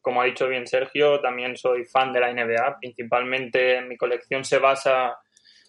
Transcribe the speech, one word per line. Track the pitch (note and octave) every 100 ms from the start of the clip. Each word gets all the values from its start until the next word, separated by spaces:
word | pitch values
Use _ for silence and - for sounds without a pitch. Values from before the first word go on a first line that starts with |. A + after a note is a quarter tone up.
como | - B2
ha | B2+
dicho | B2 C3
bien | B2+ A#2+
Sergio, | C3 C3+ C#3+ D3 C#3+
también | C3+ B2 B2 A#2+
soy | C3 B2 A#2+
fan | C3+ C3
de | B2
la | B2
N | B2 A#2
B | A#2
A. | B2+ C#3+
Principalmente | B2+ A#2 A#2 B2 B2 C3 B2+ B2+ B2+ B2+
mi | B2 A#2+
colección | A#2 A#2+ - C3+
se | C3 C#3
basa | C3+ C3+ C#3+ C3 B2 A#2+ _ _ _ _